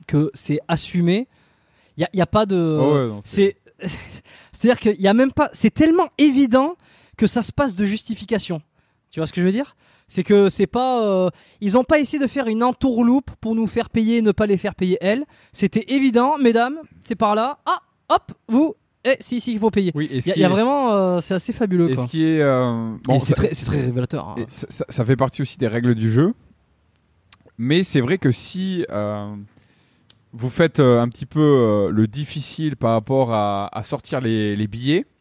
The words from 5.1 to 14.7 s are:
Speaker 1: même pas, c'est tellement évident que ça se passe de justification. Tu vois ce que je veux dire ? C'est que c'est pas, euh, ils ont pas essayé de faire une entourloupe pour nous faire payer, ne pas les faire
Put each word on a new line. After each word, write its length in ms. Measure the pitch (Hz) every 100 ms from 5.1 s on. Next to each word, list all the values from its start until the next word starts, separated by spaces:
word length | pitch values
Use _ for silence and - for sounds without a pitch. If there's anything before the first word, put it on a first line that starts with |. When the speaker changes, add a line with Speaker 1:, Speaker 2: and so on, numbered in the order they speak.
Speaker 1:
même 200 | 226 262
pas, 180 | 294 285
c'est 220 | - 220
tellement 320 | - 320 349 330 -
évident 580 | 294 262 269 254 294 359 _ _ _ -
que 100 | 214
ça 160 | 240
se 80 | -
passe 240 | - 277
de 100 | 180
justification. 760 | 202 214 - 208 196 214 - 160 - _ _ _ _
Tu 80 | -
vois 80 | 156
ce 60 |
que 80 | 175
je 60 | 180
veux 60 |
dire ? 220 | 214 285 _ _ _ _
C'est 160 | -
que 260 | 180 202 196
c'est 200 | - 190
pas, 340 | 240 254 247
euh, 260 | 214 190 180 - _ _
ils 160 | 202 240
ont 60 |
pas 140 | 254 311
essayé 240 | 269 302
de 60 | 269
faire 180 | 277 233
une 160 | 220
entourloupe 680 | 247 254 269 233 233 269 - -
pour 160 | 220 226
nous 100 | 220
faire 240 | 233 226
payer, 320 | 226 220 233
ne 80 | 214
pas 160 | - 208
les 100 | 190
faire 200 | 208